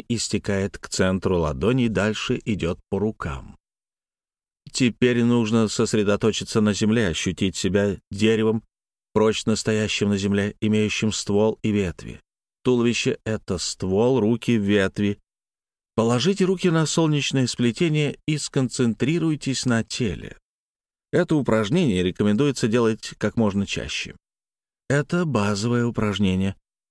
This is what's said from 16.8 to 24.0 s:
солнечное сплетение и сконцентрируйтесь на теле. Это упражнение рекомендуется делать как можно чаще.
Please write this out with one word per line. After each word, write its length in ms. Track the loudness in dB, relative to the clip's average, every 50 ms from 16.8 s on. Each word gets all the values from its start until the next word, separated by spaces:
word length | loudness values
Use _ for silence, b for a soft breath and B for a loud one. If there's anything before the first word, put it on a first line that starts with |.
| 0
солнечное 640 | 0 2 2 2 2 2 0 -2 0 0 0 0
сплетение 680 | 0 0 0 0 0 0 0 0 0 0 0 -2 -2 -4 -6 _
и 120 | -4 -4
сконцентрируйтесь 1300 | -4 -4 -4 -2 -2 -2 0 0 0 0 0 0 0 0 0 0 0 0 -2 -2 -2 -4 -4 -4 -2 0
на 180 | 0 0 0 0
теле. 540 | -2 -4 -4 -4 -4 -4 -6 -10 -14 -18 -20 _ _ _ _ _ _ _ _ _ _ _ _ _ _
Это 240 | 0 0 2 2 2
упражнение 680 | 0 2 2 2 2 2 2 2 2 2 2 2 2 0
рекомендуется 640 | 0 0 0 2 2 2 2 2 0 0 0 0
делать 460 | 0 2 2 2 2 0 -2 -6 -14 -8
как 180 | -4 -4 -2 0
можно 300 | 0 0 0 0 -2 -2
чаще. 500 | -4 -4 -8 -8 -8 -8 -8